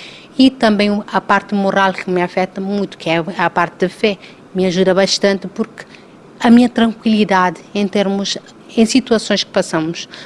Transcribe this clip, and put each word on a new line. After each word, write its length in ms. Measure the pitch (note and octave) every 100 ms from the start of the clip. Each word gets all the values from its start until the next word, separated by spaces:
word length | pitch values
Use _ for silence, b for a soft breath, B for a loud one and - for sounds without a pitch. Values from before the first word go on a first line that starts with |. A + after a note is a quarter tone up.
| B B B -
e 120 | C4
também 520 | C4 A3+ G#3 G#3 G#3 -
a 140 | G3
parte 340 | - G3+ - G3+
moral 380 | G3 F#3+ G3
que 160 | F#3 -
me 120 | F3+
afeta 380 | F3 - F#3 F#3+
muito, 380 | F#3+ G3+ F#3+ -
que 120 | E3+
é 140 | E3 E3 F#3
a 120 | E3+
parte 360 | - E3+ - F#3
da 40 |
fé. 280 | - A3 G3 B B -
Me 120 | F#3 F#3
ajuda 280 | F3 F#3
bastante 540 | F#3 G3 - G3+ G3 F#3+
porque 380 | - A3 - - B B B - -
a 120 | B3
minha 180 | A#3 B3
tranquilidade 920 | A#3+ A3+ G#3 A3+ G#3+ G#3 F#3+ F3+ E3 -
em 140 | G3+ G3+
termos, 500 | G#3 F#3+ G3 G3 - - - - -
em 100 | A3
situações 580 | C4 - A3 - G3+
que 80 | -
passamos. 580 | G3 F3+ E3 D#3 E3+ - B